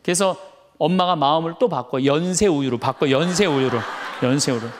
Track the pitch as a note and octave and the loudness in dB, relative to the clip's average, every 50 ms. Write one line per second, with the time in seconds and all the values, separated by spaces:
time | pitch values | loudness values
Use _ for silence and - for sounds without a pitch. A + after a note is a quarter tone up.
0 | - - F3+ F3 G3 F#3+ F3 - - - - - _ _ _ _ - D#3 F#3 F#3 | -2 -2 0 0 0 0 -2 -4 -12 -20 -20 -20 _ _ _ _ 0 0 2 2
1 | F3+ F3+ F3+ D#3 C#3 C#3 D#3 E3 E3 E3 E3+ - B3+ A#3 E3 C3 B2 - - C3 | 2 0 2 2 2 2 2 2 0 -4 -2 -2 -2 0 0 -4 -4 -4 -4 0
2 | C3+ C#3 C#3+ D#3 F3 F3+ F#3 E3 G#3 G3+ D#3 C#3+ C#3 C3 A#2+ A2+ - B2+ C3 - | 2 2 2 2 0 -2 -2 0 2 2 2 0 0 -2 -2 -2 -2 -4 0 0
3 | D#3+ C#3 C3 C3+ E3 F3+ F3+ E3+ G#3 F3+ C#3+ C3+ C3 B2+ A#2+ A#2 A2 - - - | 0 2 2 2 2 0 0 0 2 2 2 2 0 0 0 -2 -4 -6 -10 -10
4 | - - - - C3 B2 C3+ D3 C#3 D3 B2+ A2+ A2 A#2 - | -10 -12 -6 -2 0 0 2 0 0 0 -2 -2 -4 -8 -12